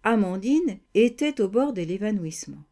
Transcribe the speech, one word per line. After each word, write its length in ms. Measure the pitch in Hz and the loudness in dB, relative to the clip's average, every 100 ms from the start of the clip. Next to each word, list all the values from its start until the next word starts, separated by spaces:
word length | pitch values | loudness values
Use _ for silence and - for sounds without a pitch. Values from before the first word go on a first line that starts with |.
Amandine 720 | 220 226 185 185 214 302 339 190 _ | 2 2 2 -2 0 2 0 -6 _
était 460 | - 240 240 294 285 | 4 4 2 -2 0
au 80 | 190 | 0
bord 240 | 214 285 | 2 0
de 100 | 208 | -2
l'évanouissement. 800 | 165 190 208 208 160 160 - 143 147 | -4 -4 -2 -2 -4 -10 -14 -16 -20